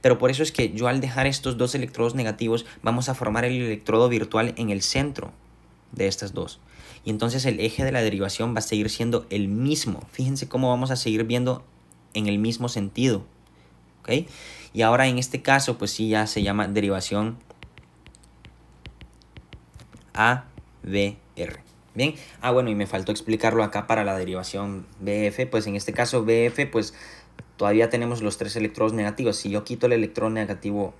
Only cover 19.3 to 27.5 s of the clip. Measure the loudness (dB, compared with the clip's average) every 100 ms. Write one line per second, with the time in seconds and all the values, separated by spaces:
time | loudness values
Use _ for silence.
19.3 | -20 -20 -20 -20 -20 -20 -20 -10 2 4
20.3 | 2 -4 -20 -20 -14 -2 0 0 -2 -18
21.3 | -10 -8 -10 -20 -20 _ -2 -2 -2 -18
22.3 | -6 2 2 2 0 -2 -4 -4 -4 -2
23.3 | 0 2 2 2 -2 0 0 0 -2 -4
24.3 | -6 -6 -6 -6 -8 -12 -10 -4 0 0
25.3 | 0 -2 0 -2 -6 -4 -2 0 0 4
26.3 | 4 4 0 0 0 -2 -8 -20 -20 -20
27.3 | -20 -20